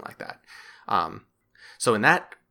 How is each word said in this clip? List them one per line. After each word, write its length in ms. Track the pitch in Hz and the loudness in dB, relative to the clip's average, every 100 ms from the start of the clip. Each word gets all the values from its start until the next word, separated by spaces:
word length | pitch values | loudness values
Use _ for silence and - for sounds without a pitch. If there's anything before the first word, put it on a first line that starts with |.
| - | -16
like 140 | - | -14
that. 200 | - - _ - - - - | -16 -16 _ -20 -20 -20 -2
Um, 380 | 95 80 101 _ _ _ _ - - | -2 -2 -6 _ _ _ _ -20 -4
so 160 | 127 107 | 0 4
in 60 | |
that, 320 | 131 180 - - _ | 4 2 0 -20 _